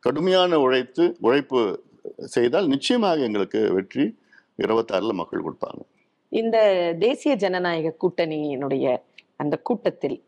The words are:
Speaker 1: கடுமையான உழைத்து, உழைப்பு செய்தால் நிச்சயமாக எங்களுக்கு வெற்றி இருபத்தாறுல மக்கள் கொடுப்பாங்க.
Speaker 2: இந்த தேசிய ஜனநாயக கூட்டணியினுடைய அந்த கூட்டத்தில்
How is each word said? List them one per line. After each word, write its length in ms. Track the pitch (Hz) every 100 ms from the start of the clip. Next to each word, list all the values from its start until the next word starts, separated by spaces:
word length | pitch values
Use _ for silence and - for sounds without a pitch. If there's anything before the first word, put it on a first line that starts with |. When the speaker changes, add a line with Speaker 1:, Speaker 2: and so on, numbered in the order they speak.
Speaker 1:
கடுமையான 580 | - 139 175 185 180 165
உழைத்து, 580 | 131 131 127 - 175 175
உழைப்பு 640 | 107 139 135 127 107 82 - _ - -
செய்தால் 480 | - - 120 147 208
நிச்சயமாக 540 | 139 - 247 208 160
எங்களுக்கு 520 | 123 104 95 107 107
வெற்றி 440 | 92 98 127 160 226 _ _ _ -
இருபத்தாறுல 500 | 101 110 113 98 104
மக்கள் 300 | 98 82 -
கொடுப்பாங்க. 380 | 82 - - - - _ _ _ _
Speaker 2:
இந்த 280 | - 226 220 214 190 170 170
தேசிய 360 | 208 294 311
ஜனநாயக 600 | 262 190 180 180 170 160 160
கூட்டணியினுடைய 960 | 180 175 170 156 151 135 139 139 135 123 _ - _ _
அந்த 200 | 147 156
கூட்டத்தில் 680 | - 214 190 - 143 117